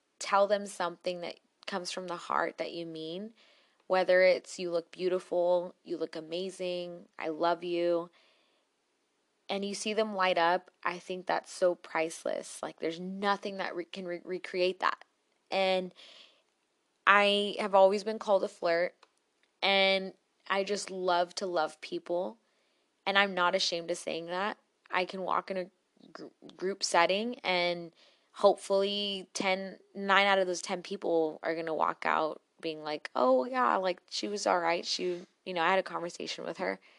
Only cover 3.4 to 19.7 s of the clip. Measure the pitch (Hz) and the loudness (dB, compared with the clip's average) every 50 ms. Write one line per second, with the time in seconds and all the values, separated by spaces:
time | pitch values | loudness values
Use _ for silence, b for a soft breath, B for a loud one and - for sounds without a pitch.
3.4 | b b b b b b b b b - 185 185 185 185 185 185 185 185 175 - | b b b b b b b b b 0 2 4 6 6 8 8 8 8 6 4
4.4 | - - - - 180 175 170 170 165 _ - 165 180 185 180 180 - - 170 175 | 0 -6 -8 -6 -4 -2 -2 -2 -4 _ -6 -4 -2 0 0 0 -2 -2 0 2
5.4 | 175 175 180 175 175 180 - _ _ - 175 160 160 160 - 165 156 156 165 180 | 4 4 4 2 0 -4 -10 _ _ -10 -6 -6 -6 -6 -6 -10 -10 -8 -6 -6
6.4 | 190 190 180 - 185 180 180 180 175 175 175 175 - - _ - - 160 156 151 | -6 -6 -6 -6 -6 -4 -4 -6 -6 -8 -12 -14 -18 -18 _ -8 -6 -6 -2 0
7.4 | 170 170 170 165 175 175 175 170 170 175 175 170 170 175 b b b b b b | 0 0 0 0 -2 -4 -2 0 2 2 2 0 -2 -6 b b b b b b
8.4 | b b b b b b _ _ _ _ _ _ _ _ _ _ _ _ _ _ | b b b b b b _ _ _ _ _ _ _ _ _ _ _ _ _ _
9.4 | _ - 196 196 196 202 196 185 - 220 214 208 214 220 208 190 185 185 180 175 | _ -6 -4 -4 -4 -4 -6 -6 -6 -2 0 0 0 0 0 0 0 2 4 4
10.4 | 165 170 180 185 - - _ _ - 175 175 180 - - 185 185 180 - 165 - | 4 4 4 2 0 -6 _ _ -6 -6 -6 -6 -8 -8 -8 -6 -2 -2 -2 -2
11.4 | - - - - 185 180 175 - - - - 165 160 165 - - - - - - | -2 -6 -2 2 2 2 2 0 -4 -4 -2 -2 -2 -2 -4 -6 -6 -4 -4 -4
12.4 | - - - - - 151 - - - 160 165 170 180 185 190 190 202 202 202 196 | -6 -10 -12 -10 -10 -10 -8 -6 -6 -6 -4 -6 -8 -8 -6 -2 0 0 0 0
13.4 | - 208 196 190 185 - - 175 165 - - 202 185 175 175 170 - - 185 175 | -2 -6 -6 -6 -6 -6 -6 -8 -8 -8 -10 -10 -8 -8 -8 -8 -8 -8 -8 -8
14.4 | - - - 185 180 185 190 185 - - - - - - _ _ _ _ _ _ | -6 -6 -2 0 0 0 0 0 0 -2 -2 -2 -8 -20 _ _ _ _ _ _
15.4 | _ _ 185 190 190 190 190 185 185 180 B B B B B B B B B B | _ _ -2 0 2 2 2 0 -2 -4 B B B B B B B B B B
16.4 | B B _ _ _ _ _ _ _ _ _ _ _ 196 196 202 202 202 202 202 | B B _ _ _ _ _ _ _ _ _ _ _ 6 6 8 6 6 4 2
17.4 | 202 202 175 - 214 202 196 196 190 190 202 208 190 220 220 220 - 214 202 190 | 0 -2 -2 -4 -2 4 6 8 8 8 6 2 -2 -4 -6 -4 0 2 2 2
18.4 | 196 175 - - - 175 165 170 180 - - _ _ _ _ _ _ _ _ _ | 2 -2 -4 -4 0 0 2 2 0 -2 -4 _ _ _ _ _ _ _ _ _
19.4 | _ _ _ _ - 190 | _ _ _ _ 0 2